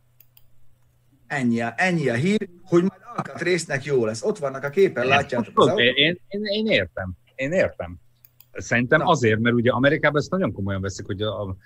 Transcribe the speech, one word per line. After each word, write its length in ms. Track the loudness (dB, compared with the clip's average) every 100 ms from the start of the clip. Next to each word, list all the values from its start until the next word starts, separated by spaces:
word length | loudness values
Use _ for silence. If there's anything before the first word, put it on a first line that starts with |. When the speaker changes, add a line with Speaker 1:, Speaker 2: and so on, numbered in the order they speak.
| _ _ _ _ -20 -20 -20 -20 _ _ _ _ -10
Speaker 1:
Ennyi 340 | -2 0 0
a, 120 | -2 0
ennyi 340 | 0 2 0
a 40 |
hír, 360 | 0 2 2 0 -8
hogy 180 | 2 2
majd 200 | 2 -2 -12 -10
alkatrésznek 680 | -10 -6 -2 -2 -2 -4
jó 220 | 0 0 0
lesz. 180 | -2
Ott 140 | -4 -2
vannak 260 | -4 -4
a 60 | -4
képen, 340 | 2 2 4
Speaker 2:
Ezt 80 | 2
Speaker 1:
látjátok 420 | 2 0 -4 -2
Speaker 2:
tudod, 160 | 2 4
Speaker 1:
az 0 |
autót. 260 | 4 2 4
Speaker 2:
én, 240 | 2 0 -8
én, 140 | -8
én 220 | -4 -2 0
értem. 480 | 0 0 -6 -10 -10 _ -8
Én 160 | -4
értem. 480 | 0 -2 -4 -12 -12 _ _ _ _ _
Szerintem 480 | -14 -4 -2 2 2
Speaker 1:
Na. 60 | 2
Speaker 2:
azért, 340 | 2 2 2
mert 160 | 2 2
ugye 160 | 2
Amerikában 500 | 2 2 2 0 0
ezt 100 | -2
nagyon 200 | -2 -2
komolyan 300 | -4 -4 -4
veszik, 240 | -6 -8 -10
hogy 160 | -6
a, 200 | -6 -6
a, 140 | -8 -10